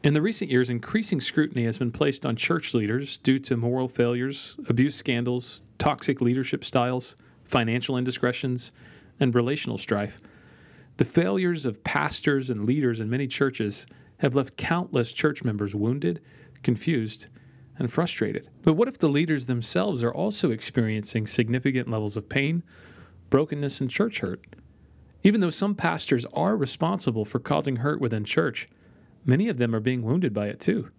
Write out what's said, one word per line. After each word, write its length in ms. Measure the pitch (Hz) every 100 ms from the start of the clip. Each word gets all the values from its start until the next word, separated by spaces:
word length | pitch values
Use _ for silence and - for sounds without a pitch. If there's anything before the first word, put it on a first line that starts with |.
In 120 | 147
the 60 | 151
recent 300 | 180 220 170
years, 180 | 127 127
increasing 520 | 120 - 220 214 156
scrutiny 440 | - - 151 127 117
has 120 | 110
been 140 | 123
placed 340 | - 147 135 127
on 80 |
church 400 | 117 - 170 -
leaders 440 | 120 107 120 139 -
due 200 | - 131
to 180 | 131 120
moral 300 | 120 127 127
failures, 680 | - 120 120 131 139 - - 277
abuse 280 | 120 135 -
scandals, 680 | - 120 120 123 123 - - _
toxic 420 | 147 139 - 135
leadership 440 | 120 127 127 -
styles, 500 | - 131 123 127 123 - - -
financial 520 | - 127 113 120 123 127
indiscretions, 760 | 127 123 123 120 131 123 - _ - - - _
and 120 | 131
relational 460 | 120 120 147 - 107
strife. 420 | - 101 104 - - - - - - - - -
The 80 |
failures 600 | - - 175 196 180 170
of 200 | 135 107
pastors 680 | - 143 147 - - 139 131
and 160 | 110 107
leaders 320 | 143 131 113
in 100 | 110
many 200 | 123 135
churches 580 | - 139 131 107 101 - - - _
have 180 | 143
left 220 | 131 135 -
countless 560 | - 170 - 139 117
church 320 | - 151 147
members 320 | 120 104 104 101
wounded, 440 | 110 135 170 170 - - - -
confused, 640 | - 117 - 147 107 - - - - - - -
and 140 | 123
frustrated. 580 | - 175 - 104 - - -
But 100 | -
what 160 | 156 240
if 100 | 262
the 100 | 160
leaders 380 | 143 165 147 123
themselves 560 | 123 117 180 202 143
are 100 | 117
also 380 | 123 190 208 160
experiencing 800 | 113 - - 110 107 104 117 107
significant 600 | - 110 127 139 127 120
levels 280 | 110 107 107
of 120 | -
pain, 360 | - 139 170 - - - - - - -
brokenness, 520 | 135 156 147 143 139
and 80 | 131
church 300 | - 220 -
hurt? 280 | 92 90 - - - - - - - -
Even 200 | 196 214
though 80 | 175
some 240 | - 202
pastors 500 | 202 165 160 - 123 117
are 240 | - 175 214
responsible 680 | 135 - 165 190 - 110 104
for 120 | 123
causing 360 | - 147 156 123
hurt 240 | 139 151
within 240 | 123 110
church, 460 | 104 - 151 - - _ - - - -
many 280 | - 131 220
of 80 | 135
them 160 | 120
are 60 | 113
being 200 | 113 127
wounded 320 | 113 156 170
by 140 | 104 104
it 120 | -
too. 320 | - 214 -